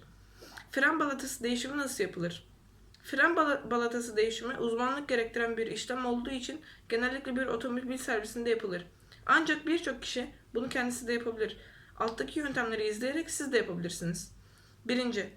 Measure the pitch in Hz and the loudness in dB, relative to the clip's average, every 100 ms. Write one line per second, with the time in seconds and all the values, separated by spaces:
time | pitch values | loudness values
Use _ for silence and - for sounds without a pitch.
0 | - - - - - - - 269 277 320 | -18 -20 -20 -20 -18 -18 -6 2 4 4
1 | 294 262 262 - 233 240 262 285 269 - | 0 -2 -6 -4 -2 0 -2 -2 -2 -2
2 | 185 - 170 - - - - - - - | -2 -2 -4 -6 -16 -20 -20 -20 -20 -20
3 | - 269 311 339 302 277 220 240 233 240 | -4 4 6 6 4 2 2 2 2 0
4 | 233 208 226 226 233 262 233 226 247 277 | -2 2 2 2 -4 -2 0 2 2 0
5 | 285 247 226 233 233 226 220 214 - 254 | 0 0 0 0 0 0 -2 -4 -4 -2
6 | 247 240 247 269 247 311 - - - 226 | 0 0 -2 -4 -6 -8 -12 -18 -4 0
7 | 247 269 269 247 254 233 262 247 254 254 | 0 -2 -2 0 0 0 -2 -2 -2 -4
8 | - 226 214 240 233 226 202 180 - - | -2 -2 -2 -2 0 0 0 -4 -8 -18
9 | - - - 285 311 302 302 339 - - | -20 -4 4 6 6 2 2 0 0 -4
10 | - 254 277 - - 226 262 262 247 240 | -4 -4 -6 -8 -6 -4 -2 0 -2 -2
11 | 233 240 240 226 214 - - - - - | -2 -2 0 -2 -2 -4 -16 -20 -14 -4
12 | 220 226 - 320 294 262 226 214 214 214 | -2 -2 -4 -2 -2 0 0 0 0 0
13 | 254 294 330 - 285 240 202 175 170 - | -2 -2 -2 -4 2 2 2 -2 -4 -4
14 | 170 170 - - - - - - 233 247 | -4 -4 -6 -16 -20 -20 -20 -10 0 2
15 | 247 202 180 | 2 0 -4